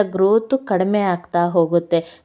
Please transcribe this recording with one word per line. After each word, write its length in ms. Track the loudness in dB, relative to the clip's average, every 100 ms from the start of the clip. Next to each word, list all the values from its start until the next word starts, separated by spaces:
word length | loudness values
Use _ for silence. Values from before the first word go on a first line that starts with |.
ಗ್ರೋತ್ 680 | 0 0 2 2 0 -4 -2
ಕಡಿಮೆ 320 | -2 0 0
ಆಗ್ತಾ 400 | -2 -4 -4 -2
ಹೋಗುತ್ತೆ. 840 | 0 0 2 0 0 -4 -4 -18